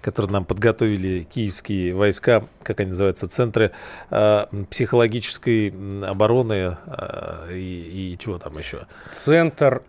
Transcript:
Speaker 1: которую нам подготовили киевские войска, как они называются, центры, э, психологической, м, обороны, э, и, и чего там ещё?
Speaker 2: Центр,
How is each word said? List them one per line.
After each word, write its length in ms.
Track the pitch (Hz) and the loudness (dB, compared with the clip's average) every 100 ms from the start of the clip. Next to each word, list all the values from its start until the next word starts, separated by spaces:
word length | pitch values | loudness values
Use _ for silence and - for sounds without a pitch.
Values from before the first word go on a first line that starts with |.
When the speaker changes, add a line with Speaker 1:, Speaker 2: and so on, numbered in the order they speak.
Speaker 1:
которую 300 | - 107 98 | -2 -2 0
нам 140 | 101 | 0
подготовили 800 | 90 - 113 110 113 101 95 92 82 | -2 2 2 4 0 0 -2 -4 -4
киевские 600 | 127 104 - - 98 90 | -4 -4 -4 -4 -2 -2
войска, 500 | 92 104 92 - 117 - _ | 2 2 2 4 4 2 _
как 160 | - 104 | -6 -4
они 100 | 95 | -2
называются, 380 | 90 98 87 92 | 0 0 0 -4
центры, 420 | - 120 110 104 - - - - | -2 0 2 2 0 -18 -18 -2
э, 360 | - 107 104 104 101 95 | 2 4 4 2 -8 -8
психологической, 1000 | - 120 120 117 117 - - - 113 104 | -4 2 4 4 0 -4 -4 0 2 0
м, 340 | 95 98 98 | -4 -10 -8
обороны, 720 | 95 98 107 123 113 104 92 85 - | -6 2 4 4 2 0 -2 -4 -10
э, 680 | - - - 80 82 85 | -10 -8 -8 -10 -12 -10
и, 600 | 92 92 90 85 92 92 | -10 -8 -10 -10 -8 -8
и 40 | 87 | -8
чего 220 | - 87 | -8 -8
там 180 | - 78 | -10 -12
ещё? 220 | - - - - - | -10 -12 -14 -20 -8
Speaker 2:
Центр, 760 | - - 160 165 - 143 123 | -2 4 4 4 4 2 2